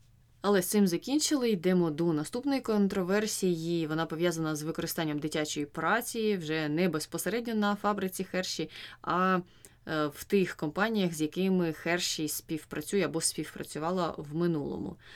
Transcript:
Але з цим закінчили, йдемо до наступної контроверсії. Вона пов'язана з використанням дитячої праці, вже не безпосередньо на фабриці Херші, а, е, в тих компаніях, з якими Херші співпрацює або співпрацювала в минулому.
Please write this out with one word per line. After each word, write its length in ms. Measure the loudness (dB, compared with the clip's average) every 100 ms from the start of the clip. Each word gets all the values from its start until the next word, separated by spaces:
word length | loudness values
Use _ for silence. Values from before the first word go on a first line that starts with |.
| -20 -20 _ -4
Але 220 | 2 4
з 40 | 4
цим 200 | 4 4
закінчили, 640 | 4 0 0 2 2 2
йдемо 400 | 2 4 4 4
до 220 | 2 2
наступної 480 | 2 0 -4 0 0
контроверсії. 1300 | 2 2 2 2 2 2 0 0 0 0 0 0 0
Вона 200 | 0 -2
пов'язана 500 | 0 0 2 0 -2
з 60 |
використанням 560 | -4 -4 -4 -2 -2 -2
дитячої 480 | -2 -2 -2 -4 -4
праці, 680 | -2 0 0 0 -2 0 0
вже 320 | 0 -2 0
не 200 | 2 2
безпосередньо 640 | 0 -4 -4 -2 -2 -2
на 200 | 0 2
фабриці 500 | 2 0 0 -2 -4
Херші, 460 | -4 -4 -4 -4 -6 -8 -16 -10
а, 380 | -2 2 4 2 0 -12 -20 -16 -4
е, 200 | -2 -2
в 180 | -4
тих 320 | 0 2 2 0
компаніях, 560 | -4 0 0 2 0
з 80 | 0
якими 520 | -2 0 2 4 2
Херші 560 | 0 0 0 0 -2 -4
співпрацює 760 | -4 -6 -8 -6 -8 -2 0
або 180 | 2 0
співпрацювала 920 | -2 -2 -6 -8 -10 -6 -2 0 0 -2
в 160 | -6
минулому. 640 | 0 2 2 -2 -4 -6 -8 -14